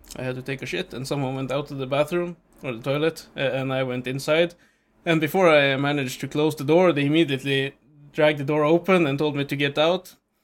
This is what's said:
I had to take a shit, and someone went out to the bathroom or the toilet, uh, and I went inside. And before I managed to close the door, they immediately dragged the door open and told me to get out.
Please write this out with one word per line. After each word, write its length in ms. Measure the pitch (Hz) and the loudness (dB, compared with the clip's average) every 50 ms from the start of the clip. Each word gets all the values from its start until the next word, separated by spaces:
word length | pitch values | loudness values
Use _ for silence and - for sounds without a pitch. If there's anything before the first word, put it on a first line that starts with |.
| - - - | -20 -18 -12
I 60 | - 127 | -10 -8
had 100 | 127 127 | -8 -8
to 80 | 131 127 | -8 -8
take 180 | 139 139 135 123 | -10 -10 -10 -8
a 40 | |
shit, 260 | 120 - 170 180 - - | -8 -8 -8 -8 -8 -10
and 140 | - 131 | -10 -8
someone 300 | - 151 143 139 131 135 | -6 -4 -4 -4 -4 -4
went 160 | 135 135 120 127 | -6 -6 -4 -4
out 160 | 143 143 - | -4 -6 -6
to 60 | 143 | -8
the 120 | 135 135 | -8 -6
bathroom 500 | 127 139 139 151 147 175 175 175 175 170 - _ _ _ _ - | -4 -2 -2 -2 0 -2 -4 -4 -6 -8 -14 _ _ _ _ -10
or 80 | 139 117 | -10 -10
the 100 | 113 123 | -8 -4
toilet, 440 | 139 135 147 156 160 160 - - - - | -4 -2 0 0 -2 -4 -4 -12 -16 -8
uh, 40 | - | -4
and 320 | 135 127 117 131 131 135 131 | -4 -2 -2 -2 -4 -2 -2
I 120 | 131 131 | -2 -2
went 240 | 127 123 127 123 131 | -4 -4 -6 -6 -6
inside. 480 | 131 139 - 156 151 160 175 170 - _ _ _ _ _ _ _ _ _ - | -6 -6 -2 0 2 2 2 0 -2 _ _ _ _ _ _ _ _ _ -2
And 140 | 175 165 160 | 0 0 2
before 280 | 156 147 147 190 190 170 | 2 0 2 4 4 6
I 280 | 156 147 139 139 135 | 6 6 6 4 2
managed 440 | 135 139 143 147 143 135 127 127 - - | 2 0 0 0 -2 -2 -4 -6 -8 -8
to 40 | 135 | -6
close 280 | - 151 151 156 151 | -2 0 0 0 0
the 80 | - 143 | -2 0
door, 280 | 135 156 175 185 180 151 | 2 4 6 6 4 4
they 140 | 143 143 | 2 2
immediately 680 | 143 151 160 170 139 139 127 131 139 139 135 135 139 - _ _ _ _ 147 147 - - | 2 4 2 2 2 0 -4 -2 -2 -2 0 -2 -4 -6 _ _ _ _ -20 -20 -10 -2
dragged 260 | 160 151 151 156 143 | 2 2 2 2 2
the 60 | 139 | -2
door 180 | 135 151 151 151 | -2 0 2 2
open 440 | 151 165 170 170 - 190 180 170 | 4 4 2 4 4 4 4 4
and 120 | 139 139 143 | 2 0 0
told 160 | 156 151 143 | 0 -2 -2
me 80 | 143 139 | -2 -4
to 100 | 139 143 | -4 -2
get 220 | 139 147 139 135 151 | -2 -2 0 0 2
out. 380 | 151 165 185 185 - - - _ _ _ _ _ | 2 2 2 0 -4 -10 -20 _ _ _ _ _